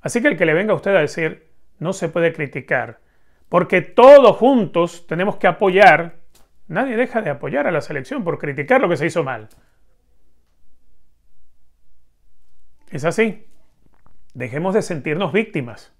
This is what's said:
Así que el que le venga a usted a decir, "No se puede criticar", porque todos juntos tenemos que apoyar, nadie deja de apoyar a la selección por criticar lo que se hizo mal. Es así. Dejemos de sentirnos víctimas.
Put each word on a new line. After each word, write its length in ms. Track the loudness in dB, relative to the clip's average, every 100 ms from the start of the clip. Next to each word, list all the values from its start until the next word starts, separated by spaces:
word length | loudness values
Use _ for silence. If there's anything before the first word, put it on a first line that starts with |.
Así 200 | -4 -2
que 80 | 0
el 80 | 0
que 80 | 0
le 80 |
venga 200 | 0 0
a 20 | -2
usted 200 | 2 0
a 60 |
decir, 500 | 0 -4 -6 -8 _ -20 -20 _
"No 140 | -8
se 160 | -6 -4
puede 240 | 0 -2
criticar", 680 | -2 -8 -10 -4 -4 -4 -14 _ _ _ _ -2
porque 320 | -2 2 -2
todos 560 | 0 6 10 12 10 6
juntos 680 | 2 2 0 0 -2 -4 -8
tenemos 280 | -4 -4 0
que 120 | 0
apoyar, 680 | 2 2 8 8 6 0 -12 -20 -20 -20 -20 -8
nadie 280 | -6 -4 -2
deja 260 | -2 -4
de 80 | -6
apoyar 380 | -6 -6 -4 -2
a 40 |
la 100 | -4
selección 420 | -4 -10 -8 -8
por 140 | -6 -6
criticar 420 | -8 -8 0 0
lo 80 | 2
que 80 | -2
se 100 | -2
hizo 180 | -4
mal. 260 | -6 -8 -14 _ _ _ _ _ _ -20 -20 -20 _ _ -20 -20 -20 -20 -20 _ _ -16 -16 -18 -20 _ -20 -20 -20 _ -20 -20 -16 -16 -16 -18 -16
Es 160 | -6 -4
así. 420 | -2 -2 -4 -16 -18 -20 _ -20 -20 -20 -18 -16
Dejemos 400 | -12 -10 -6 -2
de 80 | -2
sentirnos 500 | -2 -8 -6 -4 -2
víctimas. 600 | -2 -4 -6 -8 -14 -20 _